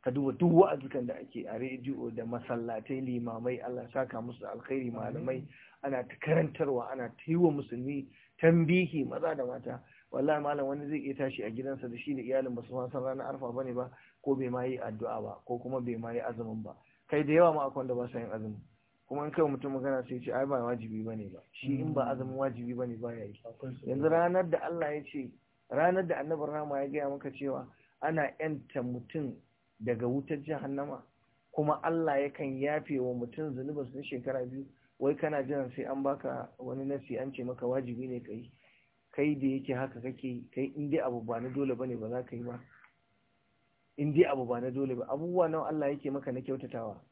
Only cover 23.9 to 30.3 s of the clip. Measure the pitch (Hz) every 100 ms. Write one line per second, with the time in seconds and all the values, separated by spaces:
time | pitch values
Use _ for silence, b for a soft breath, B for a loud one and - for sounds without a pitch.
23.9 | 135 156 165 175 185 175 - 151 170 151
24.9 | 151 139 147 123 - _ _ _ 135 170
25.9 | 185 175 139 147 160 151 151 151 139 139
26.9 | 147 139 139 139 135 139 131 123 b b
27.9 | b 151 160 143 - 156 147 - 143 123
28.9 | 123 123 160 139 - _ _ _ _ 110
29.9 | 113 120 135 139